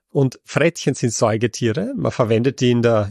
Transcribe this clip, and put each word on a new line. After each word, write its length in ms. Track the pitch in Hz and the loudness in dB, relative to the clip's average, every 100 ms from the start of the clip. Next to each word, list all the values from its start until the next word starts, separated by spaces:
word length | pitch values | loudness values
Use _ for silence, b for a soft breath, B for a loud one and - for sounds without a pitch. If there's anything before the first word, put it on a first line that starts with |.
| B | B
Und 300 | 143 131 - | 0 0 -2
Frettchen 500 | - - 165 - - | -6 0 0 0 -4
sind 180 | 127 123 | -2 -2
Säugetiere. 840 | - 117 110 117 - 113 127 226 254 | 0 0 0 -2 -2 -2 -2 -4 -4
Man 160 | 123 | -2
verwendet 480 | - 110 113 131 - | 0 0 2 0 0
die 100 | 123 | 2
in 140 | 120 | 4
der 260 | 117 110 101 | 4 2 0